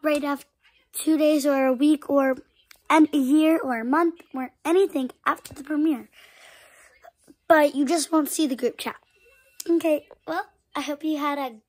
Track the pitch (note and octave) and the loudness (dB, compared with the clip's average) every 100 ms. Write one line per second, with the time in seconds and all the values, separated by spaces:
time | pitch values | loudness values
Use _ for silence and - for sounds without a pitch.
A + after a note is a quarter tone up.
0 | D4+ D4 C#4+ C#4 - _ _ _ _ - | -2 -2 -4 -8 -10 _ _ _ _ -8
1 | - D#4 D4+ D4+ C#4 C4+ C4 B3 D4 D4 | 0 2 4 2 2 0 0 2 2 2
2 | - C#4+ C4+ C4 _ _ _ - _ D#4 | 2 0 0 -4 _ _ _ -20 _ 4
3 | D4+ D4+ C4 D4+ D#4 D#4+ C#4 A#3 A#3 D4 | 4 2 2 2 4 2 -2 -6 -2 0
4 | E4+ E4 - C4 B3+ _ D4 F4 G4 D4 | 0 -2 -14 -12 -12 _ 0 2 2 -2
5 | B3+ - - D4 - - C4+ D4+ D#4 B3+ | -6 -6 -4 -4 -8 -20 -6 -2 0 -2
6 | G#3+ _ - _ - - - - - _ | -8 _ -20 _ -20 -20 -20 -20 -20 _
7 | - _ _ - _ D#4+ D4 C4+ C4+ E4+ | -20 _ _ -20 _ 4 4 0 0 -2
8 | C4+ D#4 C#4+ - D#4 B3 A#3+ - - - | 0 -2 -2 -2 -4 -2 -6 -6 -12 -12
9 | _ _ _ _ _ _ - E4+ E4 D4+ | _ _ _ _ _ _ -2 -2 0 -2
10 | - - - E4 G#4 _ _ - C#4+ C#4+ | -4 -20 -10 -10 -10 _ _ -10 -8 -8
11 | D#4 D4+ D4 C#4+ C4+ A3 | -6 -4 -4 -4 -8 -12